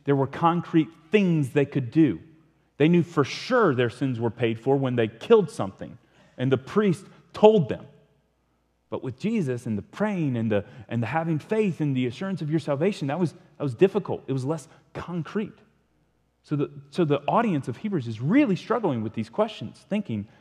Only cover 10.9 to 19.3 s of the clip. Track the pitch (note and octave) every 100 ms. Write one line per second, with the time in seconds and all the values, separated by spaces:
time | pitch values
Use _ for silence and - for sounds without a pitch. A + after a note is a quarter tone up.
10.9 | A#2 G#2+ D#3+ E3 D3+ - A3 G#3 D#3 D3
11.9 | C3 B2+ - G3 F#3 D3+ D#3+ - C#3 F#3
12.9 | - C#3 D#3+ E3+ - _ - D3 A2+ F#3+
13.9 | G3+ - G#2 - C3+ C3 D#3+ - - _
14.9 | - - F3 D3 G#3+ G#3 - _ _ _
15.9 | _ _ _ _ _ _ D3 C3+ - -
16.9 | - D#3+ C#3 - F#3+ A#3 D3 C3 - G#3+
17.9 | E3+ A#2 G#2+ C3+ C4+ C4+ E3 - A#3 G3+
18.9 | A#2 A2 A#2 G#2+